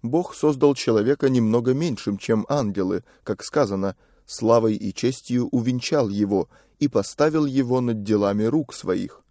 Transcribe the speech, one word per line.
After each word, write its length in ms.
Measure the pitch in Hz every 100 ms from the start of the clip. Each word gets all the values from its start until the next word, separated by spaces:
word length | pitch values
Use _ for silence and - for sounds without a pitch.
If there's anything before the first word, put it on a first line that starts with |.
Бог 320 | 120 156 175
создал 400 | - 151 135 143
человека 540 | 135 - 113 110 139 139
немного 460 | 127 110 117 120
меньшим, 420 | 131 170 113 - 101
чем 300 | - 113 101
ангелы, 560 | 143 110 98 92 92 _ _
как 220 | - 101
сказано: 520 | - 151 113 98 98 - _ _ _
«Славой 480 | - 113 117 113
и 200 | 107 101
честью 540 | - 120 127 - 123 120
увенчал 600 | 123 117 127 - 151 113
его 400 | 101 104 98 - _ _ _
и 100 | 143
поставил 560 | 110 98 - 151 156
его 360 | 147 135 123 127
над 220 | 123 113
делами 420 | 101 104 101 104
рук 280 | 110 151 147
своих». 500 | - - 92 98 - _